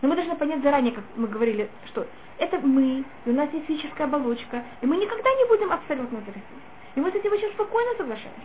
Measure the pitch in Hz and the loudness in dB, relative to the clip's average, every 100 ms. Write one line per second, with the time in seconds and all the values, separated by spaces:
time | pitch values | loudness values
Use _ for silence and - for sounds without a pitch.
0 | 269 339 330 339 294 311 277 285 247 226 | 4 2 0 -2 -2 2 4 4 2 0
1 | 202 - 226 214 233 208 208 - - - | -10 -4 -4 2 2 2 -4 -6 -10 -8
2 | - - - - 330 370 277 269 262 262 | -8 -10 -18 -4 -2 2 4 6 4 2
3 | 269 - - 247 294 320 302 302 294 - | -4 -8 0 2 2 -2 -4 -4 -4 -4
4 | 302 294 247 233 - 240 240 - 254 330 | 0 0 0 -2 -4 -8 -8 -2 2 2
5 | 415 453 494 539 480 440 403 330 - 285 | 2 2 2 4 6 6 4 -2 -2 -4
6 | 240 226 202 196 - - - - - - | -4 -6 -8 -12 -14 -16 -16 -16 -8 -2
7 | 330 392 403 415 427 - 415 466 480 480 | 0 0 0 0 0 -2 0 2 2 0
8 | 285 208 - - | -4 -6 -10 -14